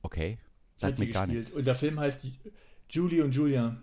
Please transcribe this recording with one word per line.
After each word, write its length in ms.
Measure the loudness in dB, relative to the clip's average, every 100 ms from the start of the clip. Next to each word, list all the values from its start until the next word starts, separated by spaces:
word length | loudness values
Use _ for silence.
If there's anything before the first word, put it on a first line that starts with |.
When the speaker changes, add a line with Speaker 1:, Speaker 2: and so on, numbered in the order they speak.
Speaker 1:
Okay. 380 | -8 -4 -4 -4
Speaker 2:
Hat 400 | -14 _ _ _
Speaker 1:
Sagt 160 | -2 0
Speaker 2:
sie 80 | -2
Speaker 1:
mir 60 |
gar 140 | 0 -2
Speaker 2:
gespielt. 180 | -2
Speaker 1:
nichts. 100 | -4 -2
Speaker 2:
Und 80 | 0
der 80 |
Film 260 | 2 0 0
heißt 220 | -2 -2 -10 -12 -18 -20 -20 -20 -8
Julie 340 | -2 2 4
und 120 | 4
Julia. 420 | 4 4 4 2 -2